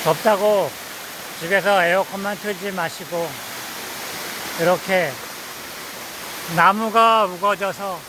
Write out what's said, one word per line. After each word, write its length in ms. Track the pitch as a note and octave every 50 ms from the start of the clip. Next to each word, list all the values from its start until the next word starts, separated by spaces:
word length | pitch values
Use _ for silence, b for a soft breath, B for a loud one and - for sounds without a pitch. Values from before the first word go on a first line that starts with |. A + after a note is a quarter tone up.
| -
덥다고 680 | E3 D#3+ D3+ - A3+ G#3+ F#3+ G3+ G#3+ G#3+ G3+ F3+ C#3 - - - - - - - - - - - - - -
집에서 440 | D#3+ E3+ G3 G3 E3+ G3 G3+ G3 F3
에어컨만 540 | E3+ F3 F#3+ F#3+ - F#3+ G3 G3 G3+ G#3 F3
틀지 340 | - G#3 G#3 F3 F#3 G3+
마시고, 580 | F#3+ F#3 E3+ E3 - - F#3 C#3+ E3 E3+ E3+ D#3+ C3+ A#2+ - - - - - - - - - - - - - - - - - - - - - - - -
이렇게 500 | E3+ E3+ F3+ E3+ - - F#3+ F#3 F3 D3 C3 A#2 - - - - - - - - - - - - - - - - - - - - - - - - - - E3+
나무가 720 | E3 E3+ F3+ G3 G#3+ A3+ A3+ G#3 A3+ A3+ A3+ A3+ A3 G#3+
우거져서 760 | F#3+ F3+ F3 F#3 G3+ G3+ F3+ G3 G3 F3+ - G3+ G3 F#3 E3 C#3+